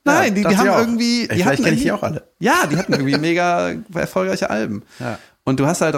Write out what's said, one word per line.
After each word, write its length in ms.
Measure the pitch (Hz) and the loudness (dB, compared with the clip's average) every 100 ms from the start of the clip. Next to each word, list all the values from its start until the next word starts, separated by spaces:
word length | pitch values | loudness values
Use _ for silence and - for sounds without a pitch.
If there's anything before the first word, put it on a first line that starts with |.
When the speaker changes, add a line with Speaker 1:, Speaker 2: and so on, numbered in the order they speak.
| 285 | 0
Speaker 1:
Ja, 80 | |
Speaker 2:
Nein, 200 | 311 320 | 2 2
die, 80 | 196 | 0
die 20 | |
Speaker 1:
dachte 100 | 208 196 | 2 2
ich 40 | |
Speaker 2:
haben 80 | - | 4
Speaker 1:
auch. 80 | 190 | 2
Speaker 2:
irgendwie, 420 | 233 233 240 240 | 2 0 0 0
Speaker 1:
Ey, 60 | 226 | 0
Speaker 2:
die 60 | 202 | 0
Speaker 1:
vielleicht 20 | 180 | 0
Speaker 2:
hatten 180 | 139 226 | 2 2
Speaker 1:
kenn 80 | 156 | 2
ich 60 | |
die 60 | - | 0
Speaker 2:
irgendwie 40 | |
Speaker 1:
auch 120 | 202 | -2
alle. 240 | - 151 - _ | -4 -6 -10 _
Speaker 2:
Ja, 260 | 190 339 311 | 0 2 0
die 60 | 147 | -2
hatten 160 | - | -2
irgendwie 240 | - 135 143 | -2 0 0
mega 540 | 160 170 175 175 - 170 - | 0 0 0 0 -2 -6 -8
erfolgreiche 560 | 170 151 190 190 196 - | -6 -4 -2 -2 -2 -2
Alben. 340 | - 110 104 - - | -2 -4 -6 -12 -12
Speaker 1:
Ja. 200 | 127 107 - _ | -10 -10 -14 _
Speaker 2:
Und 160 | - 131 | -2 2
du 80 | 143 | 2
hast 140 | 175 | 2
halt 120 | 165 | 0